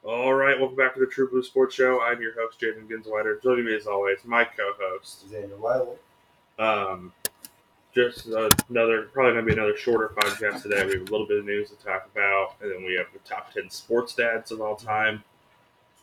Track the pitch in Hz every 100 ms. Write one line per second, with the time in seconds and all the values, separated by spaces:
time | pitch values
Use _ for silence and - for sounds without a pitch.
0 | 107 117 127 135 135 131 131 131 131 131
1 | 131 - 131 127 127 - 131 - 127 127
2 | 117 120 113 117 113 - 113 110 107 113
3 | 110 107 107 107 127 123 117 107 104 98
4 | 98 98 120 117 117 - 101 101 95 92
5 | - - 95 107 98 101 110 127 123 -
6 | _ _ _ _ _ - 110 104 98 92
7 | 90 _ - _ - _ _ _ _ -
8 | 120 120 117 110 110 104 - 120 113 113
9 | 107 135 127 117 113 110 107 104 - 113
10 | 107 101 101 - 107 101 101 101 95 98
11 | 92 107 104 104 101 101 104 - 104 95
12 | - 104 101 98 95 - 104 92 92 92
13 | 87 - - 101 - 107 95 - - 120
14 | 120 - 117 113 110 110 107 107 107 107
15 | 110 107 - _ _ _ _ _ _ _